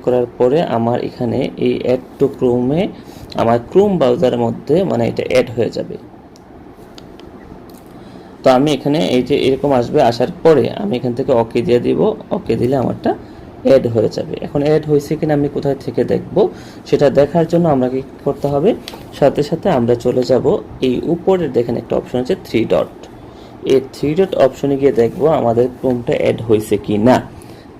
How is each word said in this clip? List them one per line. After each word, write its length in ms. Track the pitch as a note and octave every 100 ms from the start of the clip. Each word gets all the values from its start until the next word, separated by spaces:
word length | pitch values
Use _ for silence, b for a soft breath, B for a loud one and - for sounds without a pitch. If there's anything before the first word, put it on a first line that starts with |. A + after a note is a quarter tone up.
করার 220 | - B2 B2 -
পরে 240 | B2 B2+
আমার 400 | - A#2 A#2 B2
এখানে 480 | - - A#2+ A2+ - -
এই 220 | B2 B2
add 360 | - B2+ - -
to 80 | C3+ -
Chrome-এ 500 | B2+ B2 B2 D#3 G3+ - B B B -
আমার 240 | A2 A#2 -
Chrome 260 | F#3 G#3 F3+
ব্রাউজারের 420 | C3 B2 C3 A#2+
মধ্যে 440 | A#2 A#2 - D#3+
মানে 240 | F#3 A#2 A#2
এটা 160 | A#2 -
অ্যাড 220 | B2+ A#2+
হয়ে 180 | A#2+ A2
যাবে। 280 | - - - - - - - - - - - - - - - - - - - - - - B B B B B
তো 60 | C3
আমি 240 | B2+ D3
এখানে 340 | C3+ C#3+ C3+ F3
এই 160 | B2+
যে 120 | A#2 C#3+
এরকম 360 | C3 C3 D3
আসবে, 300 | C3 A#2 D3
আসার 260 | A#2+ A#2 B2 -
পরে 260 | E3 D3 A#2
আমি 280 | - G#2 B2
এখান 160 | B2
থেকে 180 | A#2+ C3+
ওকে 300 | A#2+ A#2 B2
দিয়ে 180 | A#2+ A#2+
দিব। 360 | B2 C3 G3 - -
ওকে 240 | - - A2+
দিলে 200 | A#2+ C#3
আমারটা 400 | A2+ - A3+ G#4+ B B B B
অ্যাড 240 | - C3+ A#2
হয়ে 220 | A2+ A2
যাবে। 280 | - - -
এখন 220 | - D3
অ্যাড 220 | C#3+ D#3 D3+
হয়েছে 300 | D3 D3 D3+
কিনা 180 | D#3
আমি 160 | D3 C#3+
কোথায় 260 | C#3 C#3+ C3+
থেকে 280 | - B2
দেখব, 460 | B2 A#2 - - C#4+ B B B B
সেটা 240 | C#3+ C#3+
দেখার 380 | A#2+ C#3+ E3+ D#3
জন্য 220 | E3+ E3+
আমরা 200 | C3+ B2
কি 120 | C3 C3+ -
করতে 240 | D3 C#3 C#3+
হবে, 280 | C#3+ F3+ F4+ B B B -
সাথে 240 | C#3 A#2
সাথে 260 | D3 E3 G3+
আমরা 260 | C#3 A#2 A#2+
চলে 280 | B2 A#2+
যাব 380 | A#2+ B2 B2 G3+ - -
এই 200 | C3 A#2+
উপরে 440 | - E3+ F#3 F#3+ D#3
দেখেন 300 | B2 A#2+ A#2+
একটা 180 | A#2+ B2
অপশন 240 | - B2
আছে 160 | B2+ - -
থ্রি 200 | A2+ A2+
ডট, 220 | E2+ - - - - B B B B
এই 180 | - C3+ -
থ্রি 220 | - C#3+ D#3+
ডট 200 | F#3+ -
অপশনে 420 | C3 - C#3 C#3
গিয়ে 140 | C#3
দেখব 340 | A2+ A#2 - C#3+
আমাদের 420 | D3 A#2 A#2 B2+ B2
Chrome-টা 360 | C3+ A#2+ A#2+ D3
অ্যাড 240 | A#2+ A#2
হয়েছে 360 | A2+ G#2+ G#2+ G2+
কি 200 | - G#2
না। 240 | A2+ - - B B B B